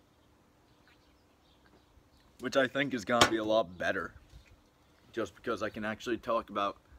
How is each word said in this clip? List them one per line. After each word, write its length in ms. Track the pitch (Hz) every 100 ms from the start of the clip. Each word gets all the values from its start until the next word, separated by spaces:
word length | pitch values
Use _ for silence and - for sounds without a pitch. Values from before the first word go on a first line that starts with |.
| _ _ _ _ _ _ _ _ - - _ _ _ _ _ _ - - _ - _ _ - -
Which 140 | 127 135
I 100 | 127
think 280 | 135 139
is 100 | 123
gonna 260 | 98 120 113
be 60 | 113
a 80 |
lot 320 | 107 110 87 87
better, 380 | 85 95 82 - - - - - _ _ _ _ -
just 240 | 113 101 -
because 260 | 123 104
I 60 | 107
can 160 | 117
actually 320 | 107 110 127 110
talk 320 | 120 113 -
about 300 | 101 101 - -